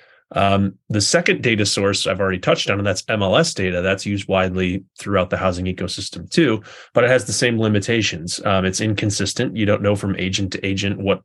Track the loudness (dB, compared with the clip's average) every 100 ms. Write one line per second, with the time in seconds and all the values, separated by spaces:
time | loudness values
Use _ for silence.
0 | -20 _ _ 0 2 4 2 -2 -4 -2
1 | 2 2 2 0 2 2 0 0 0 0
2 | -2 0 0 0 0 0 0 -2 0 -2
3 | -2 -2 2 2 2 0 -2 0 0 -2
4 | -2 -4 0 0 2 0 -2 -2 -8 -12
5 | -2 0 0 0 0 -2 -4 -4 -6 -6
6 | -10 -12 -2 2 2 2 -4 -20 -4 2
7 | 4 4 2 0 2 2 2 2 2 0
8 | 0 -4 -8 -6 0 0 0 0 -2 0
9 | 0 0 -2 -2 -2 0 0 2 2 0
10 | -2 -2 -2 -2 -4 -4 -4 -2 -2 -2
11 | 0 -2